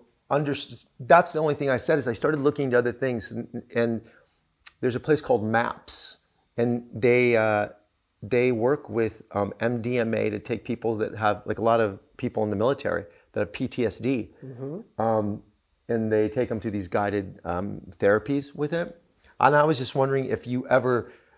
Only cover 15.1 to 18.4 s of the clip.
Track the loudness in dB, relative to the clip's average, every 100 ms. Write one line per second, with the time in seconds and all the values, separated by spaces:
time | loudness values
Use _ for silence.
15.1 | 0 0 -6 -12 _ _ _ -4 -2 2
16.1 | 2 2 0 -2 -4 -4 -4 -2 -2 0
17.1 | -2 -4 -8 -6 -4 -4 -8 -14 0 4
18.1 | 4 2 -4